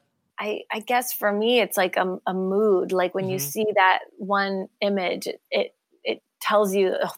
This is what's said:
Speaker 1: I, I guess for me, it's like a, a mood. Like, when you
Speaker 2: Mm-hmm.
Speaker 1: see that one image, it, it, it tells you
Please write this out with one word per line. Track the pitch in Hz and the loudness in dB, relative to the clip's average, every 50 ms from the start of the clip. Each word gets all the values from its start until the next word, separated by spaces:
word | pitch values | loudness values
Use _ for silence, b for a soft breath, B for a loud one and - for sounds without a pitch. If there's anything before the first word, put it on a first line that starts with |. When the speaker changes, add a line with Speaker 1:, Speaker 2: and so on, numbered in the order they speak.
| _ _ _ _ _ _ _ - | _ _ _ _ _ _ _ -8
Speaker 1:
I, | 202 208 208 - - _ | -6 -6 -6 -6 -6 _
I | - 220 | -8 -8
guess | 214 - 247 247 247 - - | -4 0 0 0 0 -2 -6
for | - - 208 | -2 0 0
me, | 202 202 214 233 247 240 | 0 2 2 2 4 4
it's | 214 185 - - | 2 2 0 0
like | 190 185 185 | 0 0 2
a, | - 185 185 185 - - - | 0 0 0 -2 -4 -6 -4
a | 185 | -4
mood. | 185 185 190 190 202 220 214 196 185 - - | -2 -2 0 0 2 4 4 4 2 2 0
Like, | 185 185 180 180 180 | 0 0 0 0 -2
when | 196 190 190 | -4 -4 -2
you | 190 185 | -4 -4
Speaker 2:
Mm-hmm. | - | -4
Speaker 1:
see | - - 214 214 214 202 | -6 -4 -2 -2 0 2
that | 208 190 185 185 - - - _ - | 4 4 4 4 2 -2 -8 _ -12
one | 208 185 202 196 196 196 196 190 185 - _ _ | -6 -2 0 0 0 0 -2 -4 -6 -8 _ _
image, | - 202 202 196 185 175 175 190 190 202 | -2 0 0 0 0 -2 -4 -4 -6 -8
it, | - - _ _ | -10 -10 _ _
it, | - - - - - _ _ _ _ _ _ | -2 -2 -2 -4 -6 _ _ _ _ _ _
it | - - - _ _ _ _ | -6 -6 -6 _ _ _ _
tells | - - 214 208 214 202 190 | -2 2 4 4 4 4 2
you | 202 196 185 - - - 175 - | 2 2 2 2 0 -2 -4 -4